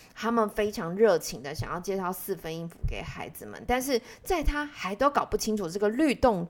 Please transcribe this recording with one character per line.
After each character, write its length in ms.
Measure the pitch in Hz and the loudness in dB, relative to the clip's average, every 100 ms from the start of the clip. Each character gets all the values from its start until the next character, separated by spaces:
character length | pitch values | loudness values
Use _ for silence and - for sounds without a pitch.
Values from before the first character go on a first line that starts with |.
| - | -18
他 200 | - 220 | -6 0
们 160 | 233 208 | 2 2
非 240 | 214 208 | 0 -2
常 200 | 220 170 190 | -2 -6 4
热 200 | 220 165 | 6 6
情 240 | - 135 | 2 -8
的 140 | 135 | -8
想 160 | 156 - | -8 -6
要 60 | 160 | -6
介 180 | 190 190 | -4 -4
绍 160 | 180 | -4
四 220 | 185 - | -4 -6
分 180 | 175 160 165 | -6 -6 -8
音 120 | 165 | -10
符 80 | - - | -6 -4
给 120 | 101 | -4
孩 280 | 160 - - | -8 -10 -12
子 180 | - 107 | -12 -14
们， 160 | 87 | -10
但 160 | - 247 | 0 0
是 200 | 262 240 - - | 2 -2 -2 -12
在 180 | - 359 | -2 0
他 240 | 294 294 294 | 2 0 -4
还 260 | - 185 | -6 -6
都 160 | 202 277 | 2 2
搞 160 | 277 | 2
不 120 | - 208 | 0 -2
清 200 | 220 214 | -2 -2
楚 120 | 170 | -2
这 100 | 190 | 0
个 100 | 208 | 0
律 240 | 240 311 | 4 2
动 320 | 214 254 190 170 | 6 4 4 0